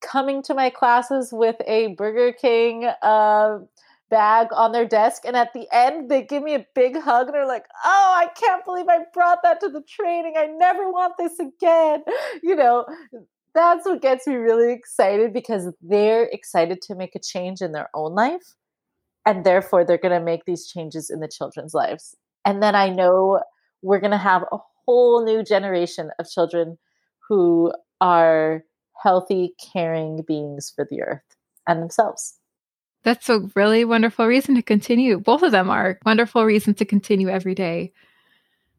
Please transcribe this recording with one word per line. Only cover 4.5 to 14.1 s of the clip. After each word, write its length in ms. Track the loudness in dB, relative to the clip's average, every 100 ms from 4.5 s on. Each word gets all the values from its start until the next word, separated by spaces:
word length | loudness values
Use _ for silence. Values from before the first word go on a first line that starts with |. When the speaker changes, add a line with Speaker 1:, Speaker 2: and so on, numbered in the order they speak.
Speaker 1:
on 200 | 0 0
their 140 | 0 0
desk. 380 | 2 2 -2 -4
And 100 | -2
at 180 | -2
the 120 | -4 -2
end, 400 | 2 2 0 -2
they 100 | -2
give 220 | 0 -6
me 100 | -4
a 140 | -4 -4 0
big 200 | 0 0
hug. 320 | 0 0 0
They're 160 | -2 -4
like, 180 | -6 -10 -4
"Oh, 300 | 2 4 4 2
I 120 | -2 -2
can't 240 | -2 -2
believe 220 | -4 -4 0
I 120 | 0 -2
brought 300 | 0 2 2
that 180 | 2 0
to 80 | -4
the 120 | -10
training. 540 | -14 -6 -4 -4 -4 -4
I 80 | -4
never 460 | 0 0 0 -4
want 240 | -2 -4 -4
this 220 | -8 -8
again." 640 | -12 -2 2 4 2 0 -4
<laughs> 360 | -6 -6 -6
You 120 | -2 2
know, 300 | 2 2 -2 -14 -20 -20 _ _ _ 2
that's 300 | 2 2 -2
what 160 | -2
gets 260 | 0